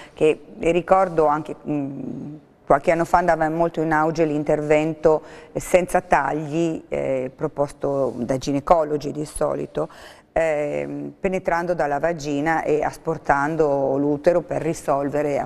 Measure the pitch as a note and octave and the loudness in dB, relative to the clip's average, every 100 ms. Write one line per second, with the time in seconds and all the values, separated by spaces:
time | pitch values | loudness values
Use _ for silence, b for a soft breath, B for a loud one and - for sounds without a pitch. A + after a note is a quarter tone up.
0 | B - D#3 - - - E3 E3+ E3 F#3+ | B 0 2 2 -6 -4 0 0 4 4
1 | F#3+ D#3+ D3+ D3+ D3+ D3 - D3 C#3 C#3 | 4 2 2 2 -4 -10 -6 -4 -4 -8
2 | - - C#3+ D3+ - _ - C#3+ - E3 | -10 -10 -10 -14 -20 _ 0 2 2 0
3 | E3 F3 F3+ D#3+ D#3 E3 E3+ E3 D#3+ D#3 | 2 2 4 2 0 0 0 0 0 2
4 | D#3+ D#3 D#3 D3 D3+ D3+ D3+ D3+ D#3 D#3 | 2 2 0 0 0 0 2 2 2 2
5 | E3 D#3 B B B - - F3+ F3 F3+ | 4 4 B B B -10 2 2 4 0
6 | - E3 C#3 D3+ D3+ D#3 E3 D#3+ - C#3+ | 2 2 2 -2 -4 -2 0 -2 -6 -4
7 | C#3 C3 B2+ - D3+ - C#3+ - C#3+ C#3 | -2 -2 -4 -6 -6 -2 -4 -2 -2 0
8 | C3 B2 A#2+ C3+ D3 C#3 - F3 D3+ D3 | -2 -2 -4 -2 -2 -2 2 2 2 -2
9 | C#3+ C#3 D3+ - D3 C#3 C#3+ - D#3+ B | -4 -6 -8 -4 -2 -2 -4 -6 -6 B
10 | B B _ - E3 D3 D3 D3 C#3+ C#3+ | B B _ 0 0 0 -2 -4 -6 -8
11 | C#3+ C#3+ G3 F#3 F#3 E3+ F3 E3+ D3 C#3+ | -10 -6 -4 -2 -2 -2 -2 -2 0 0
12 | D#3+ E3+ C#3+ C#3+ D#3 D#3+ - D3+ - - | -2 -2 -4 -2 0 0 0 0 -2 -4
13 | D#3+ D#3 - C#3 D3 D#3+ D3+ C#3 C3+ C3+ | -6 -6 0 0 2 2 2 2 2 0
14 | D3 D3 F3 F3 - C#3+ D3+ D#3+ - C#3 | 0 2 2 2 0 -4 -2 -4 -2 -2
15 | C#3+ D3 D3+ C#3 | 0 -2 -2 -2